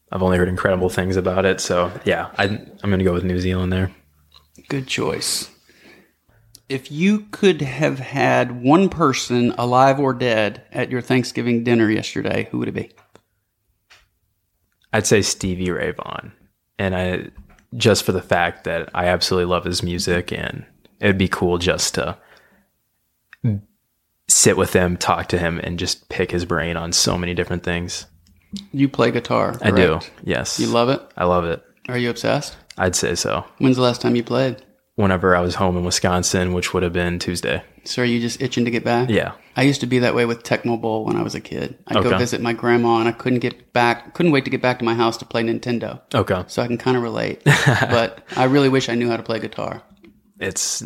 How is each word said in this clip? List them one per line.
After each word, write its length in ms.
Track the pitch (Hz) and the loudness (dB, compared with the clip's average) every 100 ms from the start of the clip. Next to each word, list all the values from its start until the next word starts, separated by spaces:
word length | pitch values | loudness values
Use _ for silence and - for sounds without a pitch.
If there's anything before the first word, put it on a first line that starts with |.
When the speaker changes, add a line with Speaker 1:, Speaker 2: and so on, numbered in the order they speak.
| - | -8
Speaker 1:
I've 100 | 92 | 0
only 160 | 92 90 | 2 4
heard 120 | 90 | 2
incredible 400 | 90 98 92 92 | 0 0 2 0
things 260 | 98 92 95 | 0 0 0
about 300 | 92 92 95 | 0 2 2
it, 140 | 92 | 2
so 300 | - 90 87 - | 0 0 0 -2
yeah, 260 | - 85 - - | -2 -2 -2 -2
I, 60 | |
I'm 460 | 101 107 - - 101 | -2 -2 -12 -8 -2
gonna 140 | 95 92 | 2 2
go 80 | |
with 100 | 87 | 0
New 160 | 92 90 | -2 -2
Zealand 320 | 92 92 92 | -2 -2 0
there. 200 | 92 95 - _ _ _ _ _ - - | 0 -2 -6 _ _ _ _ _ -20 -8
Speaker 2:
Good 180 | 139 131 | -8 -6
choice. 600 | - 139 - - - - _ _ _ - - _ _ _ _ _ - - | -4 -4 -4 -4 -6 -8 _ _ _ -20 -20 _ _ _ _ _ -18 -8
If 220 | 135 - | -8 -6
you 360 | 147 185 214 208 | -2 0 0 -4
could 300 | - 196 160 | 0 2 2
have 380 | 139 131 151 135 | -2 -2 -2 -2
had 640 | 127 139 127 123 123 123 | -6 -2 2 2 0 0
one 260 | 123 165 196 | 4 4 4
person, 640 | 151 151 127 - 123 120 - | 2 0 0 0 2 2 0
alive 420 | 120 123 135 135 | 2 4 4 4
or 140 | 135 | 0
dead, 500 | 123 127 110 104 - - | 0 0 2 0 -2 -10
at 180 | - 120 | -6 -4
your 120 | 127 | -4
Thanksgiving 600 | - 131 120 - 120 117 | 0 0 0 -2 0 0
dinner 260 | 117 117 107 | 2 4 4
yesterday, 560 | 104 101 - 110 98 - | 2 -2 -4 -4 -4 -4
who 80 | 123 | -4
would 80 | 113 | -4
it 40 | |
be? 180 | - - _ _ - _ _ _ _ _ _ _ - _ _ _ _ _ _ _ _ _ | -6 -8 _ _ -20 _ _ _ _ _ _ _ -20 _ _ _ _ _ _ _ _ _
Speaker 1:
I'd 140 | 107 - | -2 4
say 160 | 110 | 4
Stevie 480 | 95 - 95 90 90 | 2 -2 -4 -4 -4
Ray 200 | 85 - | -2 -4
Vaughan, 400 | - - - - - _ _ _ - | -6 -10 -12 -14 -20 _ _ _ -6
and 160 | 95 92 | -2 -2
I, 320 | 90 90 - - - - - 120 | -2 -4 -8 -16 -20 -20 -14 0
just 280 | 110 98 | 4 4
for 80 | - | 2
the 80 | 92 | -2
fact 420 | - 90 85 - | 0 2 0 -2
that 260 | - 82 80 - | -6 -6 -4 -2
I 120 | 90 | 0
absolutely 420 | 87 - 92 87 | 2 2 0 0
love 120 | 87 87 | 0 -2
his 180 | 90 | -4
music, 480 | 90 87 92 87 90 | -4 -4 -2 -2 -2
and 340 | - - 76 - _ _ - | -6 -8 -10 -16 _ _ -2
it'd 180 | 104 95 | 0 2
be 80 | 92 | 2
cool 300 | - 90 87 | 0 0 0
just 360 | 90 76 - - | 0 0 -2 -2
to 220 | 71 85 _ - _ _ _ _ _ _ _ _ _ - 120 101 - _ _ _ _ _ - | -4 -6 _ -20 _ _ _ _ _ _ _ _ _ -4 -2 -2 -6 _ _ _ _ _ 0
sit 300 | - - 90 | 4 6 4
with 160 | 92 | 4
him, 240 | 98 90 87 | 4 2 0
talk 300 | - 82 82 | 0 -2 0
to 100 | 90 | -2
him, 220 | 85 85 | -2 -2
and 140 | 85 87 | -6 -6
just 300 | 90 - - | -4 -6 -6
pick 220 | - 90 | -4 -2
his 140 | 87 87 | -2 -2
brain 320 | 85 82 85 | -2 -2 -4
on 140 | 85 | -2
so 260 | - - 90 | 0 0 0
many 160 | 87 | -2
different 300 | 87 87 90 | -2 -2 -4
things. 440 | - 87 87 - - _ _ _ _ 202 - | -2 -4 -4 -10 -14 _ _ _ _ -16 -6
Speaker 2:
You 160 | 139 139 | 0 0
play 220 | - 120 | 2 0
guitar, 440 | 117 - 117 98 113 | 0 -2 0 0 -2
Speaker 1:
I 100 | 117 | 2
do, 160 | 95 87 80 | 4 4 2
Speaker 2:
correct? 120 | - - | -4 -10
Speaker 1:
yes. 360 | - 65 - - | -4 -4 -4 -2
Speaker 2:
You 80 | 113 | 0
love 220 | 117 120 | 2 2
it? 120 | 139 - - | 0 -4 -2
Speaker 1:
I 80 | 87 | 0
love 200 | 90 85 | 2 0
it. 160 | 82 _ _ - | -4 _ _ -8
Speaker 2:
Are 80 | 123 | -4
you 120 | 120 | -4
obsessed? 460 | 117 113 135 147 - - - | -2 -2 -2 -4 -14 -10 0
Speaker 1:
I'd 180 | 92 - | 0 0
say 200 | - - | -2 -2
so. 300 | 73 53 - - | -2 -4 -6 0
Speaker 2:
When's 160 | 135 127 | 2 4
the 60 | |
last 180 | 123 120 | 2 2
time 140 | 120 120 | 0 0
you 80 | |
played? 340 | 117 123 135 113 - _ _ - | 0 0 0 -4 -14 _ _ 0
Speaker 1:
Whenever 400 | 101 92 92 90 | 2 4 4 4
I 60 | |
was 140 | 90 85 | 2 0
home 200 | 95 90 | 0 0
in 60 | |
Wisconsin, 680 | 90 - 95 90 90 95 90 | -2 0 0 0 0 0 0
which 200 | 90 90 | -2 -2
would 80 | 90 | -2
have 120 | 87 | -2
been 260 | 87 87 87 | 0 -2 -2
Tuesday. 420 | - 87 - 90 - _ | -4 -4 -4 -4 -6 _
Speaker 2:
So 180 | - - | -8 -2
are 40 | 120 | 0
you 140 | 120 | 0
just 220 | 117 - | -2 -4
itching 240 | 127 123 120 | -4 -2 0
to 60 | |
get 120 | 117 120 | 0 0
back? 240 | 127 127 | 2 2
Speaker 1:
Yeah. 240 | 98 85 - _ - | 0 -2 -8 _ 2
Speaker 2:
I 60 | |
used 180 | 135 139 | 2 2
to 60 | 123 | 0
be 120 | 123 | 2
that 160 | 120 120 | 2 2
way 100 | 120 | 0
with 180 | 117 | -2
Tecmo 360 | - 117 120 117 | -2 -2 0 -2
Bowl 240 | 113 110 110 | -2 -2 -2
when 120 | 110 | -2
I 40 | |
was 140 | 107 - | -4 -6
a 60 | |
kid. 360 | - - - - - | -10 -8 -8 -10 -4
I'd 80 | 107 | 0
go 80 | 110 | 2
Speaker 1:
Okay. 80 | 92 | 2
Speaker 2:
visit 240 | 120 117 | 0 -2
my 120 | 117 | -4
grandma, 460 | 117 120 120 117 117 | -2 2 4 4 2
and 80 | 117 | 2
I 20 | |
couldn't 280 | 113 131 123 | -2 -2 0
get 340 | 120 - _ | -2 -6 _
back, 400 | 123 120 117 - | 0 2 0 -6
couldn't 180 | - 175 | 0 2
wait 140 | 139 - | 2 2
to 40 | |
get 100 | 131 | 0
back 180 | 127 123 | 0 0
to 60 | 117 | 0
my 100 | 117 | 2
house 220 | 117 117 | 0 -2
to 80 | - | -6
play 180 | 117 | -2
Nintendo. 580 | 117 113 123 117 107 - - | -2 -2 -2 -4 -6 -12 -4
Speaker 1:
Okay. 280 | 117 95 92 90 | -2 0 -2 -4
Speaker 2:
So 160 | - | -4
I 40 | 120 | -2
can 100 | 120 | -2
kinda 220 | 131 123 | 0 0
relate, 400 | 117 110 110 - | 0 -4 -4 -2
Speaker 1:
<laughs> 20 | 151 | 2
Speaker 2:
but 800 | 135 139 110 - 120 113 - - - | 4 4 2 2 0 0 -6 -8 0
I 80 | 131 | 2
really 240 | 143 135 | 4 4
wish 180 | 131 131 | 2 0
I 60 | 117 | -2
knew 140 | 120 | 0
how 80 | 113 | -2
to 60 | |
play 160 | 113 113 | -4 -6
guitar. 440 | 110 - - - - _ - _ _ - | -6 -8 -8 -8 -16 _ -20 _ _ -10
Speaker 1:
It's, 420 | 95 - - - | -6 -4 -4 -6